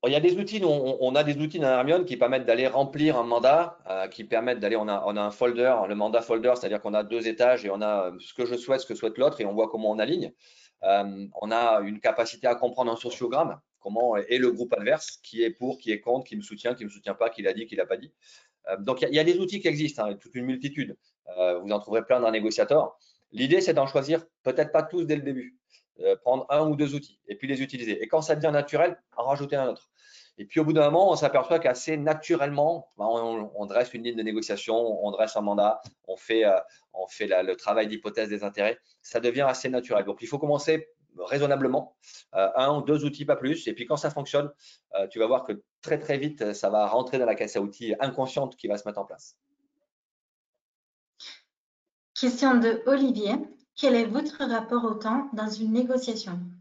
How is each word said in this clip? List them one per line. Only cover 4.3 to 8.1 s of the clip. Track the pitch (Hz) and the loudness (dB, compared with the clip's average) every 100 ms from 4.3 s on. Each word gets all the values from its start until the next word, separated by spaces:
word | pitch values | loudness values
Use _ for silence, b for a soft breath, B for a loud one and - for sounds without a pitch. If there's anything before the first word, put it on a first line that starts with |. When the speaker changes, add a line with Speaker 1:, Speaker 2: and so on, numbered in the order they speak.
| 113 120 123 | -2 0 -2
Speaker 1:
d'aller, | 101 110 | 0 0
on | 104 | 0
a, | 101 92 | -2 -2
on | 104 | -2
a | |
un | 104 | -4
folder, | 101 123 117 123 123 95 | 0 0 2 2 4 2
le | 104 | 0
mandat | 104 113 | 0 0
folder, | - 113 120 123 | 0 0 2 2
c'est-à-dire | 104 101 | 0 -4
qu'on | 110 | -2
a | 104 104 | -2 -2
deux | 117 113 | -4 -4
étages | 110 123 127 104 | 2 4 4 0
et | |
on | 98 | -4
a, | 107 104 | 0 0
euh, | 92 | -2